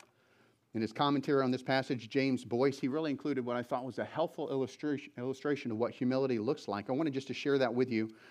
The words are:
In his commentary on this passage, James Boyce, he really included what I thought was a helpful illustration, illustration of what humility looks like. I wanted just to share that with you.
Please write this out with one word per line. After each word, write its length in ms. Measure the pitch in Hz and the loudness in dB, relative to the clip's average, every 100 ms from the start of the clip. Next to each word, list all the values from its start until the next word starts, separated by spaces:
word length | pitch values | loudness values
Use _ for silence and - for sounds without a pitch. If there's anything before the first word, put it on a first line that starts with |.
| - _ _ _ _ _ _ | -20 _ _ _ _ _ _
In 80 | 113 | -2
his 100 | 110 | -2
commentary 500 | - 143 143 131 139 | 2 4 4 2 2
on 80 | 131 | 2
this 120 | 127 | 0
passage, 480 | 127 131 127 127 113 | 2 2 2 -4 0
James 340 | 139 135 123 | 0 2 0
Boyce, 340 | 110 120 135 135 | 0 2 2 2
he 100 | 131 | -2
really 220 | 151 160 | -2 -2
included 340 | 135 151 135 | -2 -2 -2
what 120 | 123 120 | -2 -4
I 60 | |
thought 240 | 120 127 131 | -2 -6 -4
was 120 | 120 | -6
a 60 | |
helpful 460 | 107 151 170 170 139 | -4 -2 -4 -4 -4
illustration, 600 | 135 123 - 151 143 - - | -2 -2 -2 -2 -2 -6 -8
illustration 540 | 123 131 147 135 123 | -6 -2 -2 -2 -2
of 80 | 107 | 0
what 140 | 117 | -2
humility 460 | - 123 131 135 117 | 0 0 2 2 2
looks 300 | 110 151 - | 0 -2 -4
like. 220 | 101 104 | -4 -2
I 20 | |
wanted 220 | 131 160 | 0 0
just 120 | 135 135 | -2 -6
to 60 | |
share 240 | 123 147 139 | -4 2 4
that 140 | 123 | 4
with 180 | 120 127 | 2 2
you. 200 | 113 110 - - | 2 0 -6 -20